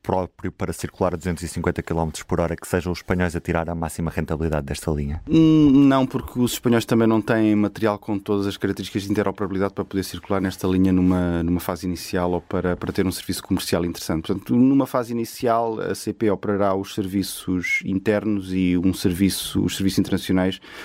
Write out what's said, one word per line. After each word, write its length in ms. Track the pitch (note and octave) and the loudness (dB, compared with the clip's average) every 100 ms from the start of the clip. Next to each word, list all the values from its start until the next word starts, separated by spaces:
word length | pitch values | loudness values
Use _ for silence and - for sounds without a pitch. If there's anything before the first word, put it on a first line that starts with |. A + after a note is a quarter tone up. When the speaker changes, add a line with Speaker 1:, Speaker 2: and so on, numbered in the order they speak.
Speaker 1:
próprio 480 | - F#2+ F2 - G2 | -2 -2 -2 -6 -10
para 180 | - F2+ | -6 -6
circular 440 | - - - F#2 | -6 -10 0 0
a 20 | E2+ | 0
duzentos 260 | F2+ E2 | -4 -4
e 40 | E2+ | -6
cinquenta 320 | F2 F2 F2 | -2 -2 -2
quilómetros 400 | - E2 D#2+ - | -2 -2 -2 -4
por 140 | - F2 | -4 -2
hora, 160 | E2 | 0
que 140 | E2+ - | -4 -2
sejam 240 | F#2 F2 | -2 0
os 60 | E2+ | -4
espanhóis 360 | - F#2 F2+ | -2 0 0
a 60 | E2 | -2
tirar 300 | - E2 E2 | -2 -2 -2
a 40 | |
máxima 360 | E2+ D#2+ - D#2+ | -4 -6 -4 -4
rentabilidade 560 | E2 D#2 D#2 D#2+ D2+ C#2 | -4 -4 -2 0 -2 -2
desta 240 | C#2+ - | -6 -2
linha? 320 | D2 C#2+ D#2 - | -2 -2 -6 0
Speaker 2:
Hum, 440 | D#3+ D#3+ D#3 D3 | 4 6 6 6
não, 360 | C3+ C#3 C3+ C3 | 8 6 4 2
porque 320 | B2+ - B2 | -2 -6 0
os 140 | A#2+ | 0
espanhóis 320 | - A#2 A#2 | 0 2 2
também 240 | - A#2 A2+ | 2 4 4
não 140 | A2+ | 4
têm 340 | G#2 A2+ G#2+ G#2 | 2 2 4 4
material 420 | G#2 - A2 G#2 | 2 0 -2 0
com 200 | - G2+ | -4 -4
todas 280 | G2+ G2+ G2 | -2 0 0
as 120 | - | -2
características 460 | G2 G2 F#2 G#2 | -4 -4 -4 -6
de 80 | G2+ | 0
interoperabilidade 600 | G#2 G2 F#2+ F#2+ F#2+ G2 | 0 0 -2 -4 -2 -2
para 100 | G2+ | -2
poder 200 | F2+ G2 | -4 -4
circular 400 | F2+ F2+ - G2 | -4 -8 -2 0
nesta 260 | F#2+ - F#2+ | 0 -2 0
linha 240 | F#2 F#2+ | 4 4
numa, 500 | F#2 F#2 F2+ F2 E2+ | 4 4 4 2 0
numa 160 | E2+ F2 | 0 -2
fase 280 | - F2 F#2 | -2 -4 -6
inicial 460 | E2+ - F#2 F2 | -8 -4 -2 0
ou 100 | F2 | -2
para, 340 | - F#2 F2+ F2 | -4 -2 -2 -2
para 160 | - | -2
ter 140 | F2+ F#2 | 0 -2
um 40 | |
serviço 320 | - - F#2 | -2 -8 -10
comercial 400 | - F2+ - F2+ | -4 -4 0 0
interessante. 440 | F2 E2 - D#2+ D#2 | -2 -4 -4 -4 -4
Portanto, 280 | G2 - | -6 0
numa 320 | A#2+ C3 C#3 C3 | 4 6 4 2
fase 240 | C3 A#2 | -2 -2
inicial, 720 | A#2+ A2+ - A#2+ A2+ A#2 A2 | -6 -6 -4 0 2 0 -2
a 140 | F#2 | -4
C 180 | F#2+ A2 | -4 -6
P 180 | - A2 | 0 0
operará 440 | F#2 G#2 G2 G2+ | 0 0 0 2
os 200 | F#2+ G2 | 0 -2
serviços 880 | - F#2+ G2 F#2 - - F#2 - - | -6 -2 -2 -2 -6 -4 -2 -2 -4
internos 720 | G2 F#2+ F#2+ G#2 G#2+ G2+ F#2 | -2 -2 0 0 0 -4 -2
e 240 | F#2 F2+ F2+ | 0 2 2
um 160 | F#2+ | 2
serviço, 720 | F2+ G2 F2 F#2+ - - G2 | 0 -2 2 2 0 -4 -2
os 100 | G2 | -2
serviços 260 | - F#2+ G#2 | 0 0 0
internacionais 600 | F#2+ F#2 - F#2 F#2 - - - | 0 -2 0 2 2 -2 -12 -18